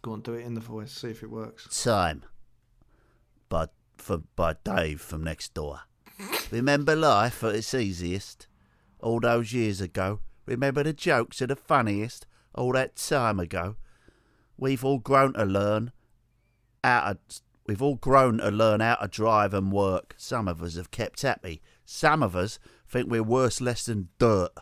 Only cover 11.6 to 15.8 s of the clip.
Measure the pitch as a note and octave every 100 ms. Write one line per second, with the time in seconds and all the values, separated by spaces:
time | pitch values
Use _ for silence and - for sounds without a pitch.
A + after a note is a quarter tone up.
11.6 | - D3 A2+ G2+ A2+ - - _ _ -
12.6 | B2 C3 C3 - - D3 A2+ G2+ E2+ F#2
13.6 | F2+ - - _ _ _ _ _ _ -
14.6 | C3 C3 C3+ C#3 A#2+ C3+ C3+ A#2+ G2+ G2
15.6 | G#2 G#2+